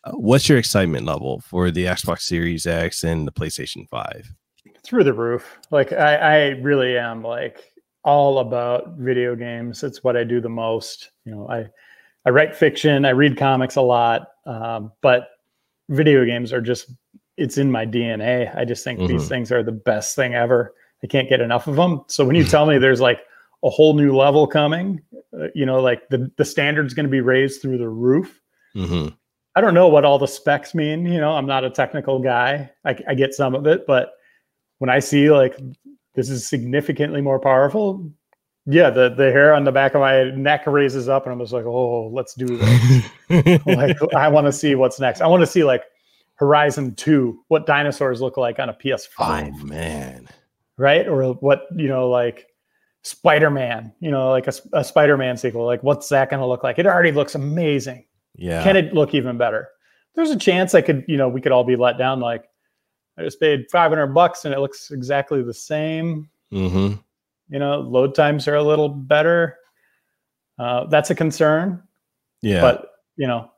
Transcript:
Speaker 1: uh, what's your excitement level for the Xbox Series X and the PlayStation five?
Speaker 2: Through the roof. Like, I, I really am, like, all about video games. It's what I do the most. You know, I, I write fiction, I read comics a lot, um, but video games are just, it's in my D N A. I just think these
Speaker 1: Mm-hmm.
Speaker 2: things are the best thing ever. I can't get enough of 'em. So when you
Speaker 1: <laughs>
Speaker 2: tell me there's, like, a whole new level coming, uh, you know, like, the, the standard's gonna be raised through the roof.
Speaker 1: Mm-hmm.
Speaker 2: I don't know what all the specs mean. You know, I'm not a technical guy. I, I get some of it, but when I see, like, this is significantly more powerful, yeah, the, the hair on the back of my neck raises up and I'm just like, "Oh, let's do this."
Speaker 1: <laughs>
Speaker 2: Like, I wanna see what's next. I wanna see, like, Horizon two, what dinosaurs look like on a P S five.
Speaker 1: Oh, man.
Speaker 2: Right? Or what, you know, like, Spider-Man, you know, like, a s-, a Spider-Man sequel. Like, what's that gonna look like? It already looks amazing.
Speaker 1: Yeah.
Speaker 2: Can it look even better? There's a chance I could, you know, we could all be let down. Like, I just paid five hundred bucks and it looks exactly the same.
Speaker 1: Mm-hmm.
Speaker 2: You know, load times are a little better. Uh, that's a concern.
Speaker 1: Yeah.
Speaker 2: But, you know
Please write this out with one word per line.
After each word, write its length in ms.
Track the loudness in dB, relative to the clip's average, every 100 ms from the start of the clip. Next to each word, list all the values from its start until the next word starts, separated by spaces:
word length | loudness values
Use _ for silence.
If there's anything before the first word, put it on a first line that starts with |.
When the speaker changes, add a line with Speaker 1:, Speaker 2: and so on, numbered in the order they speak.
| -14
Speaker 1:
uh, 60 |
what's 360 | -8 2 2 4
your 100 | 2
excitement 480 | 2 -2 0 -2 -6
level 360 | -6 -8 -12
for 280 | -8 -2 -2
the 140 | -2 -4
Xbox 360 | -4 -6 -6
Series 440 | -6 -4 -4 -6 -4
X 380 | -4 -4 -6
and 240 | -6 -4 -6
the 40 |
PlayStation 580 | -8 -10 -10 -12 -14 -14
five? 420 | -12 -12 -14 -20 -20 _ _ _ _
Speaker 2:
Through 200 | -4 2
the 100 | 2
roof. 460 | 2 -4 -6 -8 -20 -4
Like, 220 | -2 0
I, 240 | 0 2 2
I 220 | 4 4 2 -2
really 360 | -2 0 0 -2
am, 260 | -6 -10
like, 500 | -10 -8 -10 -12 _ _ _ _
all 360 | 2 4 4 2
about 540 | -2 -4 -2 -4 -4 -10
video 380 | -4 -2 -2 -4
games. 480 | -8 -10 -10 -10
It's 180 | -12 -4
what 120 | -2 -2
I 80 |
do 160 | 0 -2
the 100 | -4
most. 640 | -6 -4 -4 -6 -18 -20 _ -18
You 80 | -16
know, 140 | -10
I, 180 | -10 -10 _ _ _ _ _ 2
I 40 |
write 260 | 2 2 2
fiction, 480 | 0 2 0 2 2
I 40 |
read 260 | 4 2 2
comics 380 | 0 0 0 0
a 60 |
lot, 480 | 2 2 2 0 -6 _ -14
um, 480 | -12 -10 -10 -12 _
but 280 | 2 2 0 _ _ _ _ _ _
video 340 | 0 4 4
games 300 | 4 -2 -6
are 80 | -6
just, 280 | -4 -6 -8 -20 _ _ _ -8
it's 220 | -6 -2
in 120 | -2
my 140 | -2
D 220 | -2 -4 -4
N 160 | -4
A. 280 | -2 -2 -4 -6
I 80 |
just 200 | -6 -6 -8
think 140 | -6
these 100 | -2 -2
Speaker 1:
Mm-hmm. 40 | -4
Speaker 2:
things 240 | -6 -2
are 100 | -2
the 100 | -2
best 420 | -6 -4 -4 -4 -4
thing 200 | -4 -2
ever. 380 | 0 0 0 _ _ _
I 40 | -2
can't 200 | -2 2
get 140 | 0
enough 260 | 2 -2 -2
of 100 | 0
'em. 240 | 0 0 -6
So 160 | -2
when 140 | 2 4
you 60 |
Speaker 1:
<laughs> 20 | 4
Speaker 2:
tell 200 | 4 4
me 120 | 4
there's, 240 | 4 4
like, 180 | 2 0 -6 _ _ _
a 80 | -4
whole 240 | 4 4
new 220 | 6 4 4
level 320 | 4 4 2
coming, 540 | 2 0 -2 -6 -8 _ -20 _ -12
uh, 100 | -10
you 120 | -4 -2
know, 160 | 2
like, 260 | 0 -2 _
the, 220 | -4 -4 -4
the 80 | -4
standard's 480 | 0 -2 -2 -4
gonna 160 | -4 -2
be 100 | 0
raised 420 | 2 2 0 -4
through 160 | -6 -4
the 120 | -6
roof. 500 | -2 2 2 0 _ _ _ _ -8
Speaker 1:
Mm-hmm. 340 | -4 -2 -4 -10 _ _ _ 0
Speaker 2:
I 60 |
don't 120 | 4
know 140 | 6 6
what 160 | 6 4
all 120 | 2
the 100 | 0
specs 460 | -4 -2 -2 -2
mean. 320 | -6 -4 -4 -4
You 140 | -2
know, 140 | 0
I'm 120 | -2 -2
not 200 | -2 -4
a 40 |
technical 500 | -4 -4 -4 -4 -2
guy. 500 | 0 0 0 -2 -8 _ -8
I, 120 | -6 -6
I 80 | -2
get 180 | -2
some 200 | 0 -4 0
of 120 | 0
it, 180 | 0 2
but 280 | 0 0 _ _ _ _ _ _ _
when 120 | 0
I 100 | 0
see, 300 | 2 2 6
like, 300 | 6 4 0 -18 -20 -20 -20 _ -6
this 140 | -6
is 180 | -6 -6
significantly 720 | -6 -2 -4 -4 -4 -4 -2
more 200 | -2 0
powerful, 720 | 2 2 2 0 -2 -4 -12 -18 _ _ _ _ 0
yeah, 240 | 4 6
the, 200 | 6 2
the 220 | 4 4
hair 220 | 6 6
on 120 | 6 4
the 60 |
back 220 | 2 2 2
of 40 |
my 280 | 4 4 2
neck 340 | -2 0 0 0
raises 440 | 0 0 -2 0
up 140 | -2 -2
and 80 |
I'm 60 | -10
just 120 | -6
like, 120 | -6 -4
"Oh, 420 | -2 -2 -4 -6
let's 260 | -8 -8
do 120 | -8 -6 0
this." 460 | 4 4 6 4 2 -12 _
Speaker 1:
<laughs> 360 | 4 6 4 4
Speaker 2:
Like, 320 | 2 2 0 0 2
I 120 | 4
wanna 220 | 4 2
see 220 | 0 0 2
what's 240 | 2 0
next. 180 | -4 0
I 60 | 2
wanna 180 | 4 4
see, 160 | 4 2
like, 180 | 2 -4 _ _ _ _ _
Horizon 600 | 2 4 2 -2 -8 -6
two, 480 | 2 2 2 -6 _
what 160 | -2 2
dinosaurs 560 | 0 0 -2 -4 -2
look 160 | -6 -4
like 220 | -4 -4
on 100 | -8
a 40 |
P 180 | -6 -6
S 120 | -6 -8
five. 480 | -6 -4 -4 -8
Speaker 1:
Oh, 120 | -12 -14
man. 640 | -10 -10 -10 -14 -18 -20 _ _ _ _ 0
Speaker 2:
Right? 320 | 2 4 2
Or 260 | -2 -2 -2
what, 320 | 0 0 -2 -6
you 120 | -4
know, 220 | -2 0
like, 380 | 0 -2 -6 _ _ _ _ _ _
Spider-Man, 880 | -20 -2 2 4 2 0 -4 -6 -10 _
you 100 | -4
know, 180 | -2 0
like, 160 | 0 -2
a 40 |
s-, 180 | -8 -4
a 100 | -4
Spider-Man 540 | 0 4 4 4 0 -4
sequel. 280 | -6 -4 -4
Like, 180 | -2
what's 260 | 0 -2 0
that 200 | 0 0
gonna 180 | -2 -4
look 160 | -4
like? 160 | -4 2
It 80 | 2
already 240 | 4 2
looks 240 | 2 -2 -4
amazing. 720 | -6 -2 -2 -2 -4 -16 _ _ _ -12
Speaker 1:
Yeah. 280 | -6 -2
Speaker 2:
Can 120 | 2 2
it 180 | 2
look 200 | 0 0
even 240 | 0 -4 -4
better? 320 | -4 -4 -10 _ _ _ _ -4
There's 160 | -2
a 60 | 0
chance 360 | 0 0 2
I 80 | 2
could, 220 | 2 -2 -2
you 100 | -2
know, 100 | 0
we 140 | -2
could 100 | 0
all 120 | 2
be 120 | 2 2
let 220 | 0 0
down. 220 | -4 -2
Like, 260 | -6 -8 _ _ _ _ _ _ _ -12
I 60 |
just 160 | -10 -2
paid 260 | 0 0 -2
five 200 | 0 2
hundred 160 | 0 0
bucks 380 | 2 2 0 -8
and 80 |
it 60 | -6
looks 300 | -6 -8 -14
exactly 520 | -12 -4 -4 -2 -4
the 100 | -6
same. 760 | -10 -8 -6 -6 -6 -6 -8 -12 _ _
Speaker 1:
Mm-hmm. 440 | -6 -2 -2 -2 -4 _ _ _ _ _
Speaker 2:
You 100 | -6
know, 200 | -4 -4
load 340 | -2 0 0 2
times 320 | 2 2 -2
are 80 | 0
a 80 |
little 260 | 2 0 0
better. 680 | -4 0 2 2 2 0 -6 _ _ _ _ _ _ _ _ _ -10
Uh, 280 | -6 -4 0
that's 240 | 0 0
a 60 | -2
concern. 640 | -2 0 2 2 -2 -8 _ _ _ _ _ _
Speaker 1:
Yeah. 200 | -2 2
Speaker 2:
But, 280 | 2 2 -6 _ _ -8
you 100 | -4
know 240 | -4 -8